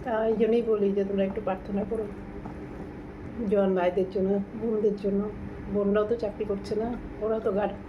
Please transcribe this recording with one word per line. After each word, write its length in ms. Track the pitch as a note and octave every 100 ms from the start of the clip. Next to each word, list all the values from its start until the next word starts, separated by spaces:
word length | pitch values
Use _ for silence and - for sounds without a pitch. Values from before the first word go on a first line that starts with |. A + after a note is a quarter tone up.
তাই 300 | C4 A3 A3 G#3+
জন্যই 220 | A3 A#3
বলি 300 | A3+ G#3 G3+
যে 140 | G3+ G3
তোমরা 200 | G3+ G3
একটু 160 | G#3+
প্রার্থনা 400 | G3+ F#3+ - G3 G#3+
করো 140 | A3+ G3+ G3 - - - - - - - - - - - - G#3+
জওয়ান 260 | G3+ F#3+ F#3
ভাইদের 300 | F3+ F3+ F#3
জন্য, 280 | G#3 F#3+ G3+ G3+ A3
বোনদের 340 | A3+ G#3+ G#3+ G3+
জন্য। 340 | G3+ G3+ G#3 - - - -
বোনরাও 320 | G3+ G3+ G#3 G#3+
তো 100 | A#3
চাকরি 300 | G#3+ - G#3
করছে 300 | G3 - G#3
না, 180 | A#3 A#3 - -
ওরাও 180 | G#3+ A3
তো 120 | A3
গার্ড 220 | G3 G#3+ -